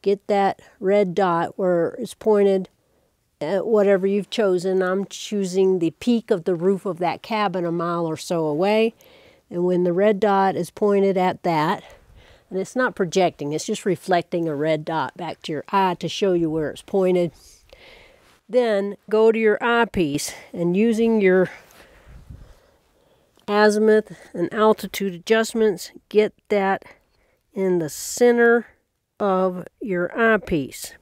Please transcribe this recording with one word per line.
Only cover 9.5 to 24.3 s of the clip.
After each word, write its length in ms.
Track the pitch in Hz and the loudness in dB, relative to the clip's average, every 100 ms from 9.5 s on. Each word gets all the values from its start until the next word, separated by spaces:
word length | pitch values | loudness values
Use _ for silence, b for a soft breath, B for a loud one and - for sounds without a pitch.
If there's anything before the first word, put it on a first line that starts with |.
And 140 | 180 180 | -4 0
when 180 | 180 | 2
the 100 | 180 | 0
red 260 | 175 208 202 | 2 2 2
dot 360 | 208 196 190 175 | 2 2 0 -2
is 160 | 170 | -8
pointed 440 | - 208 202 196 185 | -4 0 2 2 2
at 280 | 180 - | 0 -2
that, 400 | 175 160 156 202 - b b b b b b | -2 0 0 -2 -8 b b b b b b
and 120 | 185 | -8
it's 140 | 190 254 | -6 -2
not 180 | 254 | -4
projecting, 580 | - 185 185 175 - 143 | -2 -2 2 0 0 -6
it's 140 | 151 - | -6 -4
just 180 | 214 | -6
reflecting 640 | 208 175 - 180 165 180 165 | -4 -4 0 -2 -2 -4 -4
a 80 | 143 | -2
red 300 | 156 156 156 | -2 -2 -2
dot 320 | 160 131 - | -4 -6 -8
back 240 | 165 - | -12 -12
to 100 | - | -10
your 120 | 151 - | -10 -2
eye 240 | 196 190 175 | 0 0 -2
to 120 | 170 | -8
show 260 | - 196 | -2 0
you 180 | 180 165 | 0 0
where 180 | 160 147 | -2 -4
it's 140 | - | -8
pointed. 480 | - 202 185 180 175 b b b b b b b b b b b _ | -6 0 2 2 0 b b b b b b b b b b b _
Then 480 | 247 233 202 202 202 - | 0 2 0 -2 -8 -2
go 220 | 214 226 | 4 4
to 80 | 220 | 4
your 180 | 220 208 | 2 2
eyepiece, 720 | 240 233 233 - 160 143 - - B | 2 2 2 0 -2 -2 -6 -12 B
and 240 | - 175 180 | -4 -2 2
using 420 | 226 220 226 220 | 2 2 2 4
your 300 | 196 185 180 B B B B B B B B B B B B B _ _ _ _ _ _ - | 4 4 2 B B B B B B B B B B B B B _ _ _ _ _ _ -4
azimuth 680 | 208 214 208 220 214 214 170 B | 4 4 4 4 4 0 -18 B